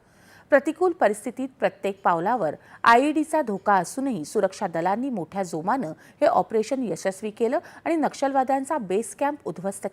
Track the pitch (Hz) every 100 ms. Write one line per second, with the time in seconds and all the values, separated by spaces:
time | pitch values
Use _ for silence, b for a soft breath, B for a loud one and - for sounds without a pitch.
0 | b b b b _ 277 277 - 370 349
1 | 214 208 254 226 262 - 185 - 196 196
2 | 202 170 185 247 160 - B B 233 240
3 | 294 311 302 311 247 196 - 196 175 -
4 | 269 202 147 214 190 - 196 165 175 208
5 | 277 220 160 196 185 165 180 262 160 -
6 | - _ - - 180 220 214 269 226 -
7 | 190 190 214 202 233 302 B B - 330
8 | 233 - 277 269 262 269 269 311 185 190
9 | 226 - 285 294 - 175 190 - 202